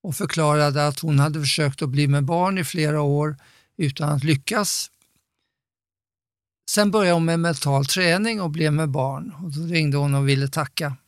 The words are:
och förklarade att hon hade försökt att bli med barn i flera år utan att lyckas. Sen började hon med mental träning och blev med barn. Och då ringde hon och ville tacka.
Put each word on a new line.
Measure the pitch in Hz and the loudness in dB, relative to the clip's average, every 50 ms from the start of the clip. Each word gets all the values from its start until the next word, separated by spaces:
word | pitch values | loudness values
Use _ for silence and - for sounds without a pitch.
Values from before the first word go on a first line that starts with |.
och | - 190 139 | -6 -6 -6
förklarade | - 202 160 - 165 156 147 147 151 147 147 139 147 147 | -4 -6 -4 -2 0 2 2 4 4 2 2 2 2 0
att | 147 139 - | 0 0 -2
hon | - 160 147 139 | -2 2 4 4
hade | 143 156 151 160 | 4 2 0 -2
försökt | 147 131 - - 151 139 135 - | -2 -2 0 0 0 0 0 -2
att | 160 135 | -4 -2
bli | 127 143 147 139 | 0 2 2 2
med | 143 143 139 | 2 2 2
barn | 135 170 175 180 190 196 185 | 0 0 2 2 0 0 -2
i | 165 | -4
flera | - - 170 156 151 151 151 | -4 -2 -2 0 0 0 0
år | 147 143 143 147 151 151 143 - _ - _ _ _ _ _ | 0 0 0 0 0 -2 -4 -8 _ -20 _ _ _ _ _
utan | - 165 143 139 - 151 147 | -2 -2 -2 -2 -2 -2 -2
att | 147 135 131 | 0 0 2
lyckas. | 160 151 139 - - 214 214 208 - - - - - _ _ _ _ _ _ _ _ _ _ _ _ _ _ _ _ _ _ _ _ _ _ _ _ _ _ _ _ _ _ _ _ _ _ _ - | 0 0 0 0 -2 -2 0 0 -2 -4 -6 -8 -10 _ _ _ _ _ _ _ _ _ _ _ _ _ _ _ _ _ _ _ _ _ _ _ _ _ _ _ _ _ _ _ _ _ _ _ -2
Sen | - 208 208 202 | 0 2 2 4
började | 185 214 196 180 170 | 4 4 4 4 4
hon | 170 160 | 4 2
med | 165 165 165 | 2 2 2
mental | 165 170 160 - - 143 139 139 143 | 0 0 -2 -2 0 0 2 2 2
träning | - - 190 185 170 170 190 214 233 226 208 | 0 0 2 2 2 2 2 0 -2 -2 -4
och | 185 160 | -4 -4
blev | 147 165 160 151 | -2 0 0 2
med | 147 151 160 147 | 2 0 0 -2
barn. | 131 147 127 135 139 139 - 254 165 139 | -2 -2 -2 -2 -4 -6 -10 -12 -12 -12
Och | 185 165 | -12 -10
då | 139 151 165 165 175 | -8 -8 -6 -2 0
ringde | 165 156 147 139 | 0 0 2 0
hon | 143 143 143 139 | 0 0 0 0
och | 139 139 139 | 0 2 2
ville | 139 135 139 135 | 0 0 0 -2
tacka. | - 156 139 - _ - 160 143 131 - _ | -4 -4 -6 -4 _ -8 -6 -6 -8 -10 _